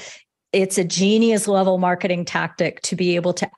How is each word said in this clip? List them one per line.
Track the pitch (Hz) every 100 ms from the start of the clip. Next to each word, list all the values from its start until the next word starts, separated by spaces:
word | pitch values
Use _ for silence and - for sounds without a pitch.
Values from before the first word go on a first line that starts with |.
| - - _ _ _
it's | 196 190 202
a |
genius | 170 165 190 220 226 214 208
level | 196 190 185
marketing | 180 175 190 175 170
tactic | 170 165 - 165 -
to | -
be | 180 180 175
able | 175
to | 180 196